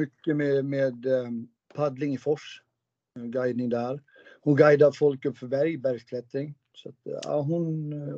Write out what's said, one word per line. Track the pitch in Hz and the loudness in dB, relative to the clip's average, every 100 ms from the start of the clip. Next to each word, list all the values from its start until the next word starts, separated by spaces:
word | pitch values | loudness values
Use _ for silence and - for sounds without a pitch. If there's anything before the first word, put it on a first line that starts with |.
mycket | 143 _ 160 147 | -2 _ -2 0
med, | 143 139 | 2 0
med, | 139 139 135 120 131 | 0 0 -2 -2 -2
ehm, | 127 120 117 113 _ _ | -2 -2 -8 -10 _ _
paddling | - 147 127 147 | -4 -4 -2 -4
i | 131 | -2
fors. | 143 151 - - _ _ _ _ _ 123 | -2 -4 -6 -20 _ _ _ _ _ -14
Guidning | 120 127 127 120 123 | -6 -2 -2 -2 -2
där. | 117 120 143 _ - - - | -2 -4 -8 _ -20 -20 -4
Hon | 147 143 | 2 6
guidar | 151 143 147 | 8 8 6
folk | - 147 135 | 6 2 2
upp | 143 - | -4 -6
för | 127 | -4
berg, | 135 165 151 | 0 0 0
bergsklättring. | 131 117 - 123 120 139 147 147 _ | -2 -4 -6 -12 -8 -8 -8 -12 _
Så | - - | -20 -20
att, | - | -16
ja, | - - - 147 | -12 -10 -4 -2
hon, | 143 170 165 156 151 147 143 | -2 -2 -2 -4 -6 -8 -8